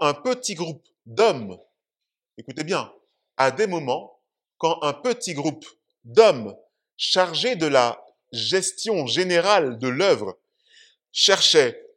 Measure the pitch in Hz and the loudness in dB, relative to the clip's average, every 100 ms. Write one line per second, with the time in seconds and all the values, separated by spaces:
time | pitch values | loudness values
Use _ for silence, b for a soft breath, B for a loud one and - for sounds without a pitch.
0 | 147 147 254 254 254 170 165 147 _ _ | 0 0 -2 -4 -6 -8 -8 -10 _ _
1 | 117 113 220 143 101 90 _ _ _ _ | -8 2 2 2 -6 -14 _ _ _ _
2 | _ _ _ - - 127 156 175 113 - | _ _ _ -20 -14 -10 -6 -6 -6 -14
3 | _ _ _ - 131 123 214 175 135 143 | _ _ _ 0 0 2 -2 -2 -4 -6
4 | 202 _ _ _ _ - 165 165 151 139 | -8 _ _ _ _ -4 -2 -2 -2 -4
5 | 247 233 - 143 151 139 - _ _ _ | -4 -4 -6 -6 -6 -6 -12 _ _ _
6 | 117 117 220 139 110 - _ _ _ - | 0 6 6 4 -4 -14 _ _ _ -10
7 | - 185 180 156 226 220 156 135 120 113 | -4 0 0 -2 -4 -2 2 4 4 0
8 | - _ _ 117 110 185 180 - 214 196 | -12 _ _ -10 -2 -2 -2 -6 -4 -4
9 | 127 113 185 170 185 202 143 113 127 131 | -2 -2 0 2 4 4 2 -2 -4 0
10 | 196 135 101 - _ _ b b b b | 2 2 -2 -12 _ _ b b b b
11 | _ - - 190 - 165 127 - - | _ -2 2 2 4 4 4 0 -16